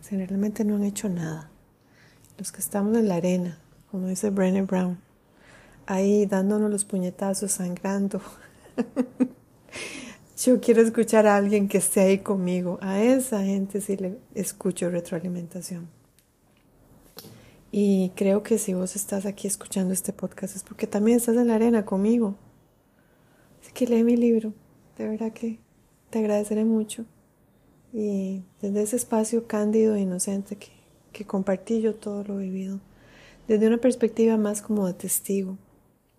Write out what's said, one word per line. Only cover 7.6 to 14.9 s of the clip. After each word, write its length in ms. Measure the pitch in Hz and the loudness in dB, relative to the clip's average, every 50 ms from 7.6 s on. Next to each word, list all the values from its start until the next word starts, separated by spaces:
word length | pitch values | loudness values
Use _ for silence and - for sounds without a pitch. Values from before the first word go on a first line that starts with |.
| 180 180 180 - - 196 196 202 196 196 - 190 - - - - - - - - - - - | -4 -4 -6 -4 -4 -2 0 0 0 -2 -2 -6 -8 -10 -18 -20 -20 -20 -20 -20 -20 -10 -6
<laughs> 540 | 254 240 - - 277 247 254 - - 254 254 - - _ _ _ _ _ - - - - - - 269 - - - - - - - - - | -6 -6 -4 -2 -4 -4 -2 -2 -2 -2 -2 -4 -10 _ _ _ _ _ -18 -16 -14 -14 -12 -14 -14 -16 -16 -18 -20 -20 -16 -10 0 2
Yo 160 | 254 254 - | 4 4 4
quiero 220 | - 240 226 226 | 6 6 6 6
escuchar 460 | 226 226 226 233 214 226 220 220 208 | 6 4 4 0 0 4 4 6 6
a 80 | 208 202 | 6 6
alguien 320 | 202 202 202 214 208 202 | 4 4 2 2 2 2
que 100 | 202 - | 2 0
esté 220 | 190 - - - 208 | 0 0 2 4 4
ahí 180 | 190 190 196 | 6 6 4
conmigo. 600 | 196 196 220 202 190 180 180 180 180 180 175 185 - | 2 0 -2 -2 -2 0 -2 -2 -2 -2 -4 -4 -4
A 180 | 202 190 196 202 | -4 -2 0 2
esa 420 | 220 247 262 262 254 - 226 202 196 | 4 4 4 2 2 -2 -2 -2 0
gente 360 | 196 196 196 196 196 - 196 | 0 0 -2 -2 -4 -4 -6
sí 160 | 196 - 196 | -4 -4 -4
le 220 | 190 190 180 202 262 - - - | -4 -4 -6 -8 -10 -16 -12 -8
escucho 560 | 208 190 - - - - 185 175 - 180 | -6 -6 -6 -6 -4 -4 -4 -2 -2 -2
retroalimentación. 960 | 170 | -2